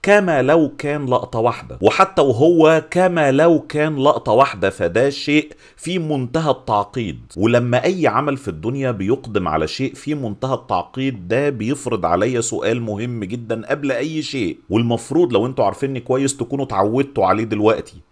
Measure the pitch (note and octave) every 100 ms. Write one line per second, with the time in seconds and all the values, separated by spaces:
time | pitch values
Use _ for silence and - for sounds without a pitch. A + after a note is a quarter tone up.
0 | - G#3 F#3 D3 B2+ E3 D3 - C#3+ D3
1 | C3+ B2 - A#2 A#2 - - - G2 -
2 | F#3+ - C#3+ A2+ D#3+ E3+ D#3 D#3+ D#3 F3
3 | F#3 F3 C#3+ C3+ E3 D#3 - D3+ D#3 D3
4 | C#3 - - A2+ C#3 G2+ F#2+ - F2 F#2
5 | C#3 C#3 - D3+ D3+ - - _ D#3+ F#3
6 | D#3 D3 B2 D#3+ D#3 C#3 - G#2+ G2+ -
7 | G#2+ B1 - - G#2+ A#2+ B2 A#2 - F#3
8 | C3 G#2+ D3 C3+ - D#2 G#2 C#3 C3 G#2+
9 | G2 C3+ A#2+ G2+ F2 D#2 D#2+ - C3 -
10 | - D3+ A#2+ G2+ C3 B2+ - F#2+ F2 -
11 | C3+ A2+ F2 A2+ D3 B2+ G#2+ D3 - A2
12 | E2+ F2 A2 A#2+ - A2+ A#2+ A#2+ A#2 G2+
13 | A#2+ A#2+ F#2+ A#2+ A2 A2+ - D3 C#3+ A#2+
14 | D3 D#3 C#3 C#3 F#2 - _ G2+ A#2 A#2
15 | - D#3 F3 G#2+ A#2+ C3 G#2 G2 C3+ C3
16 | A#2+ C3 C#3 - A#2 C#3 C3 G2+ G#2 A#2+
17 | C#3 - F#2+ G2+ A2+ G#2 G#2 G#2+ - -
18 | _